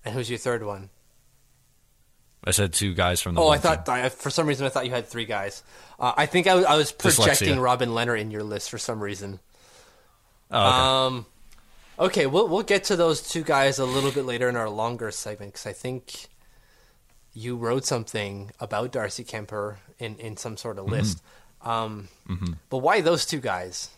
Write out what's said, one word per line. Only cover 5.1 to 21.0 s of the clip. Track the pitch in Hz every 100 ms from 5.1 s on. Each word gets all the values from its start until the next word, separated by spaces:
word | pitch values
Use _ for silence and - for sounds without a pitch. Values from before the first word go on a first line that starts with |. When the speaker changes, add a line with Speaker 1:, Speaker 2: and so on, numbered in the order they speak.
| 117
Speaker 1:
guys. | 110 104 101 - - - - -
Uh, | 123
I | - 147
think | 180 180
I, |
w-, | 185 185
I | 156
was | 147
projecting | - 190 156 110 139 165 135
Speaker 2:
Dyslexia. |
Speaker 1:
Robin | 127 123 123
Lehner | 117 120 113
in | 107
your | 107
list | 107 104 -
for | 113
some | - 113
reason. | 101 95 98 95 _ _ - - - _ _ _ _ _ _
Speaker 2:
Oh, | 120
okay. | 104 127 131 131 131 127
Speaker 1:
Um, | 110 _ - - _ - - -
okay, | 185 185 135
we'll, | 156 220
we'll | 180
get | 208 202
to | - 185
those | 165 151 -
two | 165
guys | 151 143 135 131
a | 131
little | 131 135
bit | 135 127
later | 120 123
in | 123
our | 110
longer | 104 117 120 110
segment, | - 107 107 101
'cause | - 110
I |
think | 95 - 127 - - - _ - - _ _ _ _ _ _ _
you | 113 117 123
wrote | 117 131
something | 131 123 113 110 101 98 98 -
about | 107 104 123
Darcy | 127 107 -
Kuemper | 120 113 104 107 104 98 - -
in, | 113 110
in | 113 104
some | 120 107
sort | 120 98
of | 98
Speaker 2:
Mm-hmm. |
Speaker 1:
list. | 120